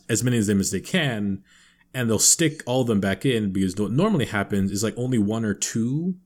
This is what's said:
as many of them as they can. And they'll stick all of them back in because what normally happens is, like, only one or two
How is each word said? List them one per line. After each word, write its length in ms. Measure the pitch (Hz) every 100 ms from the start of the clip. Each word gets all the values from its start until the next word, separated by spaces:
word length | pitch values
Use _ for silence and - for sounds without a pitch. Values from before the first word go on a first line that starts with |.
| -
as 160 | 110
many 140 | 123 120
of 80 | 104
them 120 | 104
as 140 | 92
they 80 | 95
can. 640 | - 190 147 110 101 95 - _ _ _ _ 131
And 140 | 120
they'll 80 | 104
stick 460 | - - 165 151 -
all 140 | 127
of 80 | 120
them 100 | 104
back 260 | 98 98
in 280 | 139 117 104
because 240 | 95 95 90
what 160 | 101
normally 320 | 123 208 185
happens 480 | 107 104 98 101 98
is, 100 | 98
like, 120 | 110 107
only 200 | 127 127
one 280 | 101 113
or 100 | 110
two 640 | 98 - 117 117 143 175 180